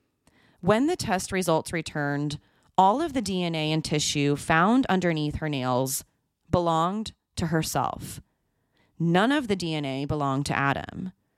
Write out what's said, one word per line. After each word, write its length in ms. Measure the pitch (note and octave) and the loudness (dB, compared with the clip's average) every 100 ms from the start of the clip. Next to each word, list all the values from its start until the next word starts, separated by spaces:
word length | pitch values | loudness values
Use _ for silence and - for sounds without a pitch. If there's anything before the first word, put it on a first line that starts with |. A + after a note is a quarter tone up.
| _ _ _ _ _ _ | _ _ _ _ _ _
When 260 | F3 A3 D4 | 2 4 4
the 80 | F4+ | 0
test 380 | - F#3+ - | 0 -2 -2
results 400 | F#3+ F3 D#3+ - | -2 2 0 0
returned, 680 | E3+ D#3+ D3+ C#3+ C#3+ D3 D3 _ _ _ - | -6 -6 -4 -2 -2 -2 -6 _ _ _ 2
all 240 | F#3+ A#3+ | 4 4
of 120 | E4+ | -2
the 80 | C4 | -2
D 220 | F#3+ F#3 | -2 -2
N 100 | F3 | -2
A 180 | D#3+ D3+ | 0 0
and 120 | D#3 | 0
tissue 540 | - D3+ - D3 C#3+ C#3 | 0 -2 0 0 0 0
found 480 | - D#3+ F#3 B3 C4 | 2 4 4 4 2
underneath 480 | F#3 F3 D#3+ D3+ D3+ | 0 0 0 -2 -4
her 140 | D#3 | -4
nails 560 | C#3 B2+ B2 C3 C3 - _ _ _ - | -2 0 0 0 -4 -10 _ _ _ -2
belonged 640 | F3+ F3 D#3+ F3 G#3 G#3+ - _ - | 0 2 2 2 0 -6 -12 _ -6
to 120 | E3 | 0
herself. 720 | D#3+ D#3 D3 A#2+ - - - - _ _ _ _ _ _ - | 0 0 -2 -2 -4 -12 -14 -18 _ _ _ _ _ _ -4
None 340 | E3 F3 A3+ | 2 4 4
of 160 | D4 A#3+ | 2 0
the 80 | F#3+ | -4
D 180 | E3+ | -2
N 120 | D#3 C#3 | -4 -4
A 200 | C3+ C#3+ | -4 -4
belonged 400 | D3+ C#3 C3+ C#3+ | -2 0 0 0
to 100 | - | 0
Adam. 540 | C#3 C3 - - F#3 - _ | 0 -2 -4 -10 -10 -12 _